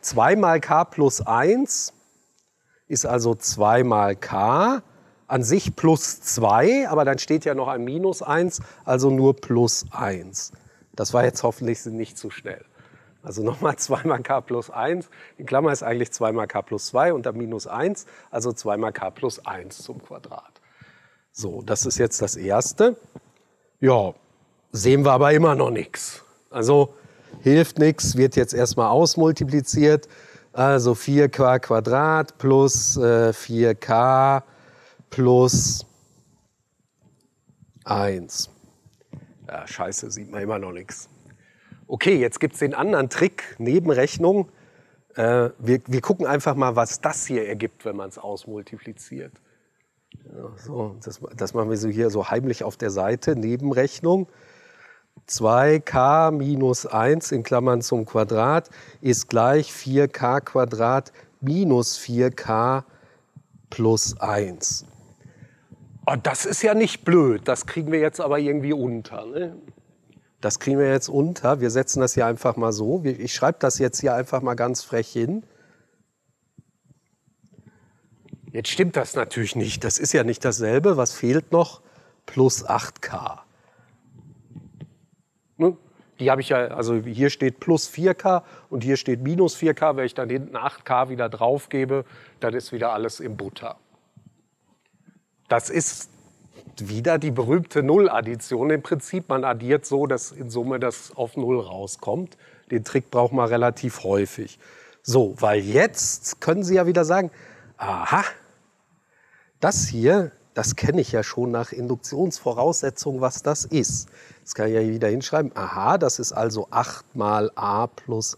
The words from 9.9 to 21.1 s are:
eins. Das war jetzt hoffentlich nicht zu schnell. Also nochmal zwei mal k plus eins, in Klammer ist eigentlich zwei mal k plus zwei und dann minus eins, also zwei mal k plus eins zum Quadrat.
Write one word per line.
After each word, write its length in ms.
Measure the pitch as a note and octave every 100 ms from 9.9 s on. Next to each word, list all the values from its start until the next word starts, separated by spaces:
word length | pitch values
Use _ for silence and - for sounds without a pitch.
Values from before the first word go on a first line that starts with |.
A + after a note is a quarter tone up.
eins. 640 | - G2+ F#2+ F#2 F#2+ - - _ _ _
Das 200 | - G2
war 100 | A#2+
jetzt 180 | B2 A#2+
hoffentlich 420 | A#2+ - A#2+ A#2 A#2
nicht 320 | A2+ A2 -
zu 100 | A2
schnell. 340 | - - F#2 - _ _ _ _ _
Also 200 | - G2+
nochmal 340 | A2 C3 D3+ C3+
zwei 280 | - C3
mal 180 | E3 B2+
k 200 | B2 C3+
plus 260 | - A#2+ A2+
eins, 400 | A2+ B2+ F3 - - - _
in 80 | C3+
Klammer 260 | C3 D#3
ist 100 | C#3
eigentlich 300 | A2+ A#2+ A#2+
zwei 180 | - A2
mal 160 | A2+ G#2
k 140 | G#2
plus 280 | - G#2 -
zwei 260 | B2+ D#3+
und 100 | D#3
dann 140 | A#2+ A2+
minus 280 | A#2 A2+ -
eins, 380 | G#2 E3 G3+ - - _
also 220 | C3 A#2
zwei 240 | A2+ A2 G#2
mal 160 | A2
k 160 | - F#2+
plus 380 | - C3 - -
eins 320 | F#2 F2 -
zum 240 | - -
Quadrat. 580 | - - - - - _ _ _ - _ _